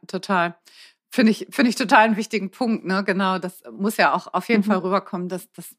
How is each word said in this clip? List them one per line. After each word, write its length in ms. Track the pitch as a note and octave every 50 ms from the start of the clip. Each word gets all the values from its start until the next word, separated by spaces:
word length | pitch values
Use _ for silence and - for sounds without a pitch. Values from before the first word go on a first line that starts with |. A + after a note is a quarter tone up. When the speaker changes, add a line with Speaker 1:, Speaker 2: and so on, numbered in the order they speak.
| -
Speaker 1:
total. 500 | - - F3+ - - G3+ F3+ E3+ E3+ E3+ _ _ _ _ - - - _ _ _ _
Finde 220 | - - A#3 A3
ich, 160 | G#3 - - -
finde 180 | - - C4 B3
ich 60 | -
total 280 | - - F#3 C#4 A3 G#3+
einen 120 | A3+ G#3+
wichtigen 340 | G#3 G#3+ - - G3+ - -
Punkt, 320 | - - C4 A3+ A3+ - -
ne? 160 | F3+ F#3+ G3 G3+
Genau, 340 | G3+ F#3 F#3+ G3 F#3+ F#3 F#3
das 240 | F3+ F3+ - - - A#2+
muss 240 | A2+ A2 G3 A3 A3
ja 180 | - F3+ D3 C3+
auch 180 | F3 - -
auf 160 | - - - -
jeden 140 | A#3 G#3+
Speaker 2:
Mhm. 40 | G3
Speaker 1:
Fall 120 | G#3+ G3+ F#3
rüberkommen, 500 | F3 F#3 G3 F#3+ F#3+ - - F3 F3+ F3+
dass, 220 | F#3 F3 - _
dass, 220 | - - F3 - -